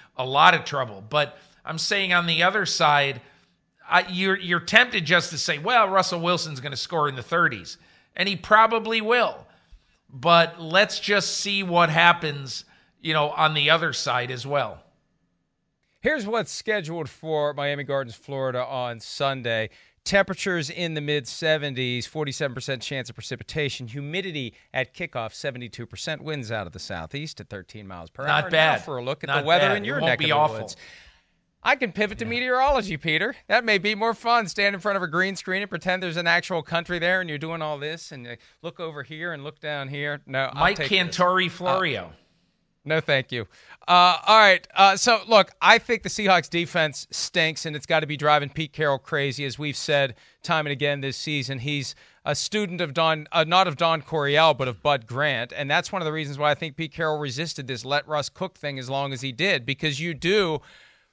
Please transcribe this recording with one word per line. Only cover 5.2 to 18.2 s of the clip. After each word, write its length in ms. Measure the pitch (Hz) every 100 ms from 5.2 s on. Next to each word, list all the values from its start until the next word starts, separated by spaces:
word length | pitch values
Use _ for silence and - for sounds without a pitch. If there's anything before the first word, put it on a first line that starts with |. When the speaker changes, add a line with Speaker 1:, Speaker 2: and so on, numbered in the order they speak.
| -
Speaker 1:
to 60 | 147
say, 200 | - 147
"Well, 320 | 190 247 196
Russell 300 | 190 175 170
Wilson's 400 | 170 180 160 135
gonna 160 | 143 131
score 320 | - 170 147
in 60 | 131
the 80 |
thirties," 540 | - 170 160 104 85 - _ _ _ -
and 140 | 190
he 60 | 185
probably 680 | - 214 226 226 226 226
will. 440 | 214 240 185 - - _ _ - _ _ _
But 520 | 131 165 170 165 170
let's 380 | 160 185 208 -
just 380 | - 208 - -
see 260 | 202 196
what 260 | 185 170 165
happens, 760 | 160 170 170 160 143 131 - - _ _ _
you 120 | 160
know, 160 | 156 147
on 220 | 156 156
the 160 | 151 147
other 240 | 160 165
side 380 | 123 139 123 123
as 140 | 127 139
well. 380 | 143 110 85 _ _ _ _ _ _ _ _ _ _ _ _
Speaker 2:
Here's 240 | 277 302 202
what's 260 | 226 175
scheduled 580 | - 220 214 156 170 139
for 440 | - 160 151 147
Miami 300 | 143 143 143
Gardens, 320 | 135 139 123
Florida 480 | -